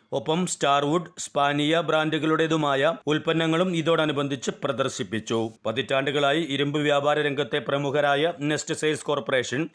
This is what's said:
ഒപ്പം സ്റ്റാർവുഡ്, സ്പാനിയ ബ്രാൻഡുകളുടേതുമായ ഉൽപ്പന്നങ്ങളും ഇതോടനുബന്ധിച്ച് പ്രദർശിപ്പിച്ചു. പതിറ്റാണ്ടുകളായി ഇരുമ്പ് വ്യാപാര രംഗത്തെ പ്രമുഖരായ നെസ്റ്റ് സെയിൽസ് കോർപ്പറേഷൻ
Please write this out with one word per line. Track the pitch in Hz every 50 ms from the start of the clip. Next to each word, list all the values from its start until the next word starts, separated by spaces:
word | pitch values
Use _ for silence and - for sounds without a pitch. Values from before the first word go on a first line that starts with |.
| _ _
ഒപ്പം | - 139 117 143 156 175 185 170
സ്റ്റാർവുഡ്, | - - - 143 139 143 143 143 151 175 170 160 - -
സ്പാനിയ | - - - 147 143 143 143 147 147 147 160 165 170
ബ്രാൻഡുകളുടേതുമായ | 151 156 156 156 156 156 156 139 160 160 156 160 160 156 160 151 143 139 135 135 160 165 165 - 143
ഉൽപ്പന്നങ്ങളും | 151 151 151 160 165 160 165 160 160 165 185 185 175
ഇതോടനുബന്ധിച്ച് | 165 151 156 165 160 156 151 147 139 143 139 143 127 - - - - -
പ്രദർശിപ്പിച്ചു. | - 139 117 135 131 - - 123 92 98 110 110 - 117 113 110 113 107 - -
പതിറ്റാണ്ടുകളായി | 110 113 123 131 - 139 135 139 147 139 147 147 139 143 160 170 135
ഇരുമ്പ് | 135 135 143 143 143 151
വ്യാപാര | 147 147 143 143 139 147 147 151 151 147
രംഗത്തെ | 139 131 147 - - 147 143 -
പ്രമുഖരായ | 139 143 143 139 131 147 143 143 143 143 151 170 175 131
നെസ്റ്റ് | 143 147 151 143 - - 160
സെയിൽസ് | - - 156 156 135 -
കോർപ്പറേഷൻ | - 147 139 120 - 135 127 120 - - 131 160 - -